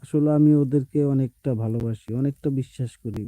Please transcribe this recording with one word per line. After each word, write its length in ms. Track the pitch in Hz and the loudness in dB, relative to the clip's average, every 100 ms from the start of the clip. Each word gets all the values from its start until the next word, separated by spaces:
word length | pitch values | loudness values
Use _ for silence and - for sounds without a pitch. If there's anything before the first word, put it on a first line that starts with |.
আসলে 280 | - 151 151 151 | -2 0 2 4
আমি 120 | 151 151 | 6 4
ওদেরকে 380 | 143 143 131 151 143 | 4 0 -2 -2 0
অনেকটা 360 | 135 127 _ 143 113 | 0 -2 _ -4 -2
ভালোবাসি, 460 | 113 113 113 110 - 117 | -2 -2 -4 -8 -8 -4
অনেকটা 280 | 139 139 151 135 | -4 -4 -4 -4
বিশ্বাস 320 | 131 - 123 - | -6 -8 -10 -8
করি 220 | 120 104 | -10 -8